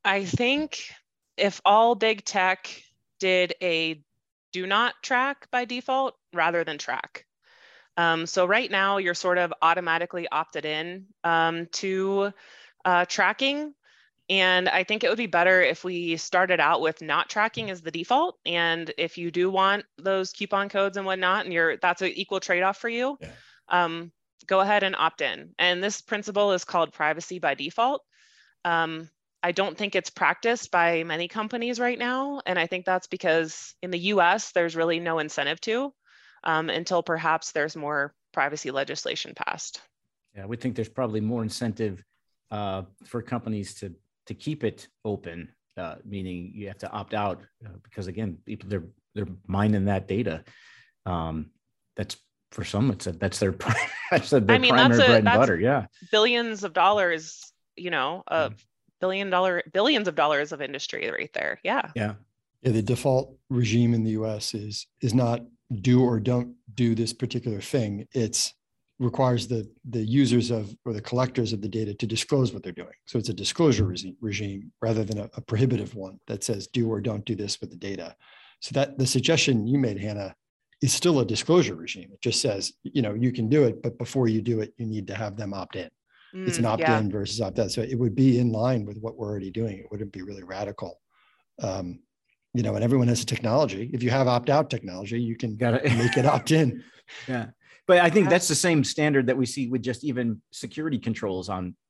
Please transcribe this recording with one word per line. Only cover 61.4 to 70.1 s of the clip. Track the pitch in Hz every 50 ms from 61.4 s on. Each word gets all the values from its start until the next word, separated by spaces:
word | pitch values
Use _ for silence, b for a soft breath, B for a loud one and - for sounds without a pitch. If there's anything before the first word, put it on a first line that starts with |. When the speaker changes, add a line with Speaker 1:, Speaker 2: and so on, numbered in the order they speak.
| 73 73 - -
Speaker 1:
Yeah. | - 180 240 277 - - -
Speaker 2:
Yeah. | 120 107 107 104 104 - _ _ _ _ _ _ _
Speaker 3:
Yeah. | - 127
The | 107 113
default | 104 95 123 - - 139 131 131 139 - - _ _ _
regime | 131 123 120 107 110 120 120 117
in | 120 113 110
the | 110
U | 110 110 110
S | 110 107 107 - - -
is, | 107 104 107 104 - - _ _ _
is | - 120
not | 104 131 123 117 120 123 - - _ _ _ _ 120 101
do | 92 131 123 123
or | 127 123 117 107
don't | 104 123 123 123 120 123 - _ _ - 104
do | - 123 117 113
this | 113 117 110
particular | - - 127 117 - 120 - 123 107 98
thing. | - - - 135 113 104 101 104 113 _
It's | - 131 113 107 - - - - - _ _ _ _ _ _ _ _ -
requires | 131 120 - - 135 127 123 117 120 113
the, | 123 113 104 - _ _ _ 127
the | 117 117
users | 107 107